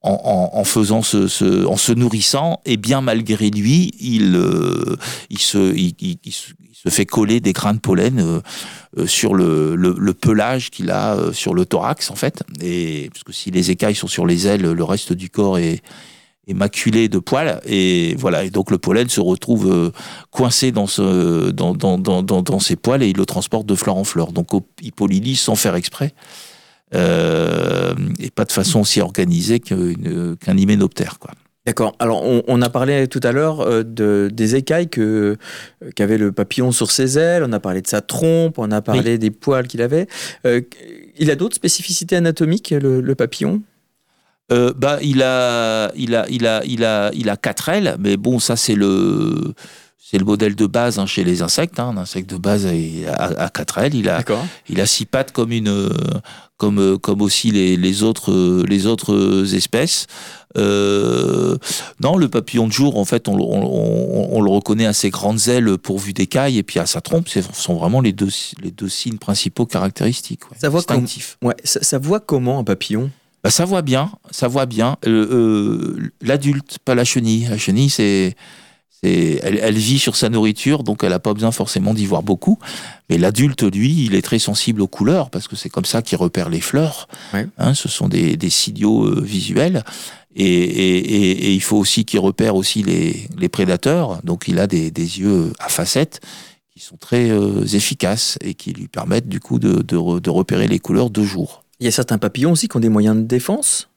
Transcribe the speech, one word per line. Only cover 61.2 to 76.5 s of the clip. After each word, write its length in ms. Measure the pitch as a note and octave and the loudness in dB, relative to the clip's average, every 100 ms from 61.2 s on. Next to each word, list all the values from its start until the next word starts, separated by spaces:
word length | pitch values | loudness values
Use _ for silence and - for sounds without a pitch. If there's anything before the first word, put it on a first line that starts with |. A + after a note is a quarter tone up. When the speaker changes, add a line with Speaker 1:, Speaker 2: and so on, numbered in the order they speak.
| - - G1+ - - - - - | 0 0 0 -2 -6 -10 -10 -4
Speaker 1:
non, 160 | C3+ F#3 | 0 2
le 120 | C#3+ | 2
papillon 380 | A#2+ - A#2+ A2+ | 0 -2 0 0
de 40 | |
jour, 260 | G#2 C#3+ G#2+ | 2 2 2
en 60 | G2 | 0
fait, 220 | A#2+ - | 0 0
on, 80 | G2 | 0
le- 60 | |
on, 200 | - G#2 | 0 0
on, 720 | - - A2 A2 B1 - G2+ A2+ | 0 0 0 0 0 -2 0 2
on 40 | |
le 100 | G2+ | 2
reconnaît 340 | G2+ - G#2+ A2+ | 2 2 0 2
à 80 | |
ses 160 | G2+ G2+ | 0 -2
grandes 380 | F#2 G2+ G#2+ G2+ | -2 -2 0 2
ailes 320 | B2 A2+ F#2+ | 2 2 0
pourvues 340 | - G2 G2 | -2 -4 -4
d'écailles 460 | F#2 F#2+ C3+ C#3 B2 | -2 0 2 2 0
et 40 | |
puis 140 | G2 - | 0 -2
à 60 | F2 | -2
sa 160 | - | -4
trompe. 260 | - E3 F3 | -2 -2 0
Ce 140 | - | -2
sont 320 | F#2 - - | -4 -6 -4
vraiment 260 | F2 F2 B2 | -2 2 2
les 140 | A#2+ | 2
deux, 160 | G2 G2 - - - | 2 -2 -2 -10 -10
les 80 | F2+ | -12
deux 200 | F2 F#2+ | -8 -8
signes 280 | - B2+ A2 | -6 -6 -8
principaux 480 | - G2+ - - A#2+ | -4 -2 -2 -2 -2
caractéristiques, 840 | - G3 - - B2+ - F3 - | 0 -2 0 -2 -2 -6 -12 -12
ouais. 60 | - | -6
Speaker 2:
Ça 80 | D3 | -2
voit 140 | D#3+ | -2
comme- 140 | E3+ B2 B2 | 0 0 -2
Speaker 1:
Distinctifs. 320 | - - - | -6 -12 -4
Speaker 2:
ouais, 140 | A#2+ - | -4 -4
ça, 180 | - - | -4 -2
ça 160 | - C3+ | -2 -2
voit 220 | C#3 G#3 | 0 -2
comment, 400 | - C#3+ B2 C#3 | 0 0 0 -2
un 40 | |
papillon ? 460 | A2 F#2+ - G#2+ C3 C3+ _ _ | -2 -2 -2 -4 -4 -8 _ _
Speaker 1:
Bah, 60 | - | -2
ça 160 | - F3 | 0 2
voit 160 | F#3+ | 0
bien, 300 | D3+ C3 D#3+ - - | 2 0 0 -6 -16
ça 180 | - B2 | -4 0
voit 200 | C3+ C3 | 0 0
bien. 300 | A2 A#2 - - | 0 0 0 2
Euh, 200 | A2+ G#2+ | 2 4
euh, 800 | B2 A2+ G#2+ G#2 G#2+ - - - _ | 4 4 4 2 -2 -4 -6 -8 _
l'adulte, 560 | A2 C#3 C#3 | -2 0 2